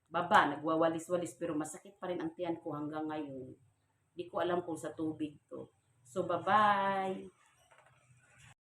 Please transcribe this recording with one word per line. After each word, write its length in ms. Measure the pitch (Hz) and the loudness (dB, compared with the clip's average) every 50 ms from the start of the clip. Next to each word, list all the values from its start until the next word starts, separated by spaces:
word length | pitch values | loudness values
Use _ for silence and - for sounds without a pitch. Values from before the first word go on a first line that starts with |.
| _ - | _ -4
baba. 480 | 160 170 175 175 208 190 156 143 147 | -2 -2 2 6 8 8 8 6 2
Nagwawalis-walis, 800 | 147 147 160 160 160 165 165 165 165 - - 180 170 170 156 - | -2 0 2 4 4 4 4 2 0 -2 -2 -2 -2 -2 -4 -6
pero 160 | - 170 165 156 | -6 -4 -4 -2
masakit 400 | 151 156 147 - 185 - 202 - - | -2 -4 -4 -8 -12 -16 -18 -16 -10
pa 80 | - 180 | -6 -6
rin 160 | 180 165 165 | -4 -4 -4
ang 80 | 160 - | -6 -6
tiyan 240 | - 175 170 170 | -4 -2 -2 -2
ko 160 | 165 - 165 147 | -4 -4 -6 -6
hanggang 320 | 147 151 147 156 156 156 | -4 -6 -4 -4 -4 -4
ngayon. 480 | 156 156 156 147 139 135 131 127 131 - - _ _ _ _ _ _ _ _ _ _ - | -2 -4 -4 -4 -6 -8 -10 -12 -14 -16 -20 _ _ _ _ _ _ _ _ _ _ -12
Di 80 | 165 175 - - | -12 -10 -6 -4
ko 80 | 170 | -2
alam 240 | 170 175 175 175 175 | 0 0 0 0 -2
kung 160 | 170 160 - | -4 -6 -6
sa 160 | - 156 - | -6 -8 -6
tubig 400 | - 160 156 - - 156 151 147 139 _ | -4 -4 -4 -2 -4 -6 -6 -8 -12 _
to. 240 | - - 135 - - _ _ _ _ _ _ | -14 -14 -12 -14 -14 _ _ _ _ _ _
So, 240 | _ - - 185 175 | _ -10 -6 -4 -2
bye-bye! 1040 | 170 175 170 170 185 202 214 214 208 202 196 196 196 196 190 190 190 190 196 190 185 _ _ _ _ _ _ _ _ - - - - _ _ _ _ - _ _ _ _ - - - - _ _ _ _ | 0 0 0 2 4 4 6 6 6 4 4 2 0 0 0 -2 -2 -4 -6 -8 -14 _ _ _ _ _ _ _ _ -20 -20 -20 -20 _ _ _ _ -20 _ _ _ _ -20 -20 -20 -20 _ _ _ _